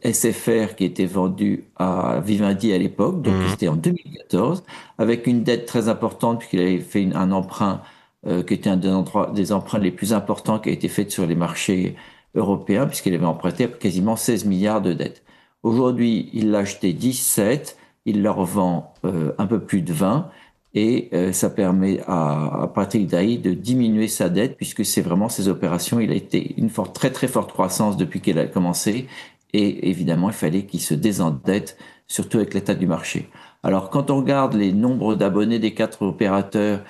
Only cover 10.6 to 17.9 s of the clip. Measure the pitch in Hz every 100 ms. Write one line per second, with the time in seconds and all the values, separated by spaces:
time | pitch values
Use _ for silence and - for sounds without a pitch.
10.6 | 82 - - - 101 - 85 82 85 82
11.6 | - 92 92 92 - - _ - 101 95
12.6 | - 101 110 - 98 85 85 80 87 82
13.6 | 123 - 107 90 104 113 - 110 101 92
14.6 | 104 107 92 80 - - _ - _ _
15.6 | 117 113 127 123 117 107 - 113 110 104
16.6 | 101 - 95 80 123 131 - - 104 143
17.6 | - - -